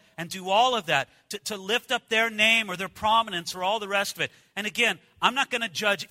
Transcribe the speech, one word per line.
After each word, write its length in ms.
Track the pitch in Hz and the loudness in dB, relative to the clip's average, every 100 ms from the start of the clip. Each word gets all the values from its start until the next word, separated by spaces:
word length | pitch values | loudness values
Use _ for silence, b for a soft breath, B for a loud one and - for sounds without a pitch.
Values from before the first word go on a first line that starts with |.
| b - | b -14
and 120 | 165 | -10
do 200 | 190 185 | -8 0
all 260 | 202 254 233 | 4 4 2
of 100 | 165 | 0
that 240 | 143 131 b b | 0 0 b b
to, 100 | 208 | -12
to 180 | - 202 | -8 -8
lift 340 | 190 240 - | -4 -4 -2
up 160 | 240 - | -6 0
their 200 | 220 226 | 0 0
name 400 | 214 220 226 208 | 2 4 4 0
or 60 | 180 | -6
their 140 | 190 | -8
prominence 680 | - 214 226 220 175 170 185 | -4 2 2 2 -4 -6 -4
or 80 | |
all 160 | 185 220 | -2 -2
the 80 | 202 | 0
rest 280 | 196 196 - | -2 -2 -4
of 60 | |
it. 100 | 139 b b 196 | -6 b b -8
And 120 | 208 | -6
again, 320 | 165 233 175 b _ | 0 0 0 b _
I'm 120 | 180 | 2
not 160 | 262 254 | 2 -2
gonna 200 | 240 226 | -2 -4
judge 380 | 147 214 190 - | -2 0 0 -4